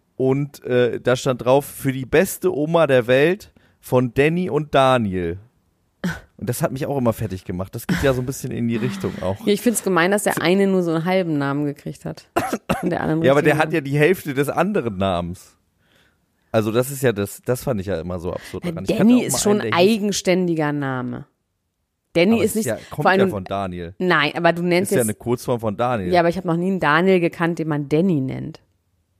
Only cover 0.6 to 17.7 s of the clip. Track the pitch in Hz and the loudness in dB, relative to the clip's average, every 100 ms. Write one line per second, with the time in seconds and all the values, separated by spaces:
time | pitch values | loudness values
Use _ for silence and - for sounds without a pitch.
0.6 | 120 123 123 104 - 127 139 123 117 135 | -2 2 2 0 0 0 0 -2 2 2
1.6 | 143 - 135 131 127 147 190 - 185 185 | 2 -4 -4 -4 0 2 2 0 -2 -2
2.6 | 156 170 151 127 117 131 156 196 - _ | 0 2 4 4 4 4 4 0 -8 _
3.6 | _ _ - 127 127 135 147 175 180 143 | _ _ 0 2 2 2 2 2 -2 -2
4.6 | 147 147 131 127 104 92 85 90 107 _ | 0 4 4 4 2 -2 -4 -6 -12 _
5.6 | _ _ _ _ 180 - - - 196 120 | _ _ _ _ -10 -10 -16 -10 -6 -4
6.6 | 165 131 131 139 120 - 110 92 - 90 | -4 -4 -4 0 0 -2 -6 -8 -8 -8
7.6 | 95 120 - 175 139 127 127 131 135 117 | -8 -8 -4 0 0 0 -4 -8 -8 -4
8.6 | 117 117 123 - 101 92 90 98 - 202 | -2 -2 -4 -4 -6 -4 -6 -2 0 0
9.6 | 240 208 196 175 175 202 - - 160 196 | 0 0 0 2 2 2 0 0 2 4
10.6 | 196 185 170 160 170 190 170 147 139 139 | 4 2 0 -2 0 0 0 -2 -2 -2
11.6 | 147 139 165 147 160 156 - - - 214 | -4 -6 -12 -12 -12 -14 -6 -4 -4 -6
12.6 | - - - 170 - 160 131 139 147 147 | -4 -4 -2 -2 -2 2 4 4 4 2
13.6 | 156 160 139 143 156 180 - 135 143 - | 0 -2 -2 2 4 2 -2 -2 -2 0
14.6 | 185 202 117 95 98 87 87 92 - _ | 0 -2 -2 -2 0 0 -4 -8 -16 _
15.6 | _ _ _ _ _ _ _ _ _ 117 | _ _ _ _ _ _ _ _ _ -2
16.6 | 107 110 131 135 127 101 101 - - 123 | 0 0 -2 -2 0 0 -4 -6 -6 -4
17.6 | - | -4